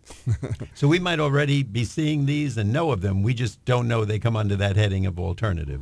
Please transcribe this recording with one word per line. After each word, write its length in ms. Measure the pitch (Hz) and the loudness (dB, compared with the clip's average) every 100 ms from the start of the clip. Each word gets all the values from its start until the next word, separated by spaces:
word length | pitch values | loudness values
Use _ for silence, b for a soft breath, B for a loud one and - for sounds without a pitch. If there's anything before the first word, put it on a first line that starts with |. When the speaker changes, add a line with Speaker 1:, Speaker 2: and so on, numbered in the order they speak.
| - | -20
Speaker 1:
<laughs> 680 | - - 107 - - 113 | -8 -4 -2 -4 -8 -10
Speaker 2:
So 120 | - 143 | -2 2
we 140 | 175 | 2
might 180 | 180 165 | 2 0
already 460 | 147 139 147 143 | 0 2 2 0
be 200 | 127 110 | 0 -2
seeing 420 | 110 - 151 151 139 | -4 -2 -2 0 0
these 300 | 147 147 113 | 0 -2 -2
and 160 | 101 | 0
know 200 | 139 165 | 0 0
of 80 | 107 | 0
them. 240 | 98 98 | 0 0
We 100 | 104 | 0
just 300 | 120 120 - | 0 -2 -4
don't 240 | - 123 120 | 0 2 2
know 160 | 117 | 0
they 160 | 104 107 | 0 0
come 160 | 117 113 | 0 0
under 180 | 104 | 0
that 220 | 101 101 95 | 2 2 4
heading 280 | 107 95 | 4 2
of 140 | 95 87 | 0 -2
alternative. 600 | 90 87 110 85 71 69 | -4 -2 -2 -2 -4 -8